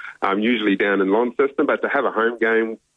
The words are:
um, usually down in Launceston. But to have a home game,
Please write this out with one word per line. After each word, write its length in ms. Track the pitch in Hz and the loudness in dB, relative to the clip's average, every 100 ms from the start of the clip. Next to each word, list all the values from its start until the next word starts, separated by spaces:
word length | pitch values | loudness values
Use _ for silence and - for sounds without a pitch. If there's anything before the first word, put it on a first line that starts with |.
| - - | -20 -6
um, 200 | 98 98 | -2 0
usually 360 | 110 120 104 98 | 0 0 2 2
down 240 | 104 98 | 2 0
in 100 | 95 | 2
Launceston. 540 | 104 120 - 135 - | 2 0 0 0 0
But 160 | 147 113 | 0 0
to 80 | - | -2
have 160 | 139 | -2
a 60 | 113 | -2
home 280 | 107 113 120 | 0 -2 0
game, 380 | 113 113 113 113 _ | 0 0 -2 -6 _